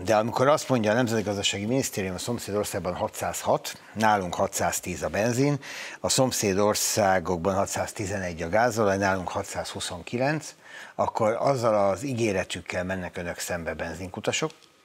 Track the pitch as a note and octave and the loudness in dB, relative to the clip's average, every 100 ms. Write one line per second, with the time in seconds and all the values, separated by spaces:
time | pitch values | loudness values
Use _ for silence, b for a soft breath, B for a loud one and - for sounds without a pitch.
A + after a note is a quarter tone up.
0 | F#2 G#2+ A2+ A#2 C3+ D3+ - B2 G#2+ A2+ | 2 4 4 2 4 4 2 2 4 4
1 | A#2+ A2+ G2+ G2+ G2+ G2+ G#2+ C3 - A2 | 2 0 0 0 -2 -2 -2 0 -2 -2
2 | F#2 F2+ - A#2 - G2+ G2+ G#2 F2+ E2+ | -4 -4 -4 -6 -2 -2 -2 -4 -4 -2
3 | F2 - F2+ - - D3 - - - G#2 | -4 -4 -4 -4 0 0 0 -12 -10 2
4 | A2 G#2 F2 - G2 - F2 - F#2+ E2 | 4 4 2 0 -2 0 -2 -2 -6 -4
5 | F2 F2+ A2+ A#2+ C#3+ C#3+ B B B B | -2 0 0 2 2 0 B B B B
6 | F#2 - B2+ - G#2 F#2+ G#2 G2+ - - | 0 2 2 2 2 4 4 2 0 2
7 | G2 F#2+ E2+ F2 F#2 F#2+ F#2+ - F#2 - | 4 4 2 0 2 2 0 -2 -4 -4
8 | F#2+ G2+ F2+ D#2+ E2 G#2 B2 A2+ G2+ G2 | -6 -4 -6 -6 0 2 4 4 2 4
9 | G2 F#2+ F2 G2+ G2 F2+ F2 G2 - F2 | 2 2 -2 -6 -6 -6 -6 -6 -8 -8
10 | - A#2+ C3+ D#3 - - B B B B | -6 -2 0 -2 -6 -18 B B B B
11 | G#2 - G#2+ A2+ C#3 C3+ A#2 G#2 G2 F#2 | -2 2 2 2 2 4 4 4 4 0
12 | C#3+ A#2 A2+ F#2 F2 F#2 - F#2 F#2 F#2+ | -2 0 0 0 -2 -6 -6 -6 -4 -4
13 | F2 - E2+ D#2+ - F2 E2 D#2+ E2 D#2+ | -6 -8 -8 -6 -6 -4 -6 -6 -8 -8
14 | F#2 G#2+ - - D#3 - - _ | -10 -4 -2 -2 -4 -8 -20 _